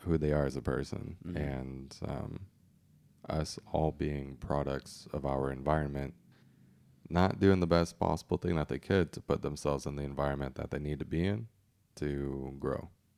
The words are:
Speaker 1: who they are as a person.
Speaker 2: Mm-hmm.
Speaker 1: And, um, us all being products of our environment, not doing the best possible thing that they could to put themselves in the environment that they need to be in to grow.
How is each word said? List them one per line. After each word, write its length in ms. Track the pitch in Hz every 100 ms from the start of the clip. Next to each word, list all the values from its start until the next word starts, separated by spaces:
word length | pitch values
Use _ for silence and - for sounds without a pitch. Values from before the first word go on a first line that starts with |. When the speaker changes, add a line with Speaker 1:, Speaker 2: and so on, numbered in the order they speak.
Speaker 1:
who 140 | - 82
they 140 | 76
are 120 | 73
as 120 | 69 65
a 40 |
person. 540 | 58 65 71 - 73 85
Speaker 2:
Mm-hmm. 120 | - 85
Speaker 1:
And, 600 | 71 67 65 65 67 - -
um, 340 | 71 - - 98 _ _ _ _ _ _ _ -
us 300 | 80 78 - -
all 200 | 78 78
being 440 | 73 76 73 67 67
products 640 | - 71 69 69 - - -
of 120 | 73
our 260 | 67 69 67
environment, 640 | 67 69 78 71 69 69 - _ - - _ - - _ - -
not 300 | 85 92 -
doing 200 | 98 95
the 60 | 87
best 320 | 85 85 -
possible 380 | 87 80 - 87
thing 180 | 87 82
that 120 | 76
they 100 | 69
could 320 | - 95 82
to 80 | -
put 220 | - 69
themselves 440 | 69 73 73 71 73
in 80 | 71
the 60 |
environment 540 | 71 69 71 71 67 67
that 140 | 71
they 60 | 71
need 180 | 73 71
to 60 |
be 200 | - 80 90
in 200 | 107 113 _ _ _ _ -
to 580 | 73 69 69 67 67 67
grow. 300 | 65 - 85 - _